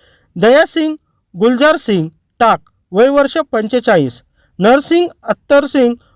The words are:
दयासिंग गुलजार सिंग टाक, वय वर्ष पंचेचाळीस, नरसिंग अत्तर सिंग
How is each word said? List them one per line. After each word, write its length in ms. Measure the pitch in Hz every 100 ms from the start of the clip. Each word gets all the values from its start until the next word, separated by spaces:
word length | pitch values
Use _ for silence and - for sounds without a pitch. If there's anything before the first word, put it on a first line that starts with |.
| _ _ _ 175
दयासिंग 600 | 208 277 370 330 311 311 _ _ _ 170
गुलजार 380 | 220 247 302 311
सिंग 340 | - 190 160 - _ -
टाक, 200 | 226 180 - _ _
वय 180 | 185 262
वर्ष 280 | 285 277 330 294
पंचेचाळीस, 720 | 226 214 247 233 185 135 - _ _ _ -
नरसिंग 480 | 196 277 - 339 349 -
अत्तर 420 | 226 208 - 285 285
सिंग 300 | 285 240 240 _